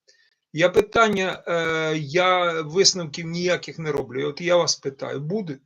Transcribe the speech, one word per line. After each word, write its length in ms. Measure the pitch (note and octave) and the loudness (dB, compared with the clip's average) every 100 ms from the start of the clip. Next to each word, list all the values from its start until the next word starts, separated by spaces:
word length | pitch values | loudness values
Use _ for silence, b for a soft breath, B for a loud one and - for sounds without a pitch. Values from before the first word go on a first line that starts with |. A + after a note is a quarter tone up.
| _ b b b _ | _ b b b _
Я 160 | D3+ C4+ | 2 4
питання, 720 | A#3 G#3 A3+ A3 F#3+ F#3 - - | 4 4 4 4 4 -2 -4 -4
е, 500 | E3+ D#3+ D#3+ D#3 D#3 | -2 0 0 0 -2
я 640 | C3+ F3 F#3 F3+ F3 E3 | -2 0 2 2 0 -2
висновків 640 | D3+ F3 F#3 F#3+ D#3+ F3 E3 | -4 2 2 2 -8 -8 -8
ніяких 540 | E3+ F3+ E3 D#3+ D#3 | -4 -2 -2 -4 -8
не 120 | D#3 | -4
роблю. 360 | C#3 A#2+ B2+ D3 | -4 -4 -6 -6
От 140 | C#3+ | -4
я 140 | F3 F3 | 2 2
вас 200 | D3+ - | 2 -2
питаю: 440 | C#3 C3+ B2+ C3 | -6 -8 -8 -6
буде? 400 | D3+ G#3+ E3+ C3 | -4 -6 -6 -10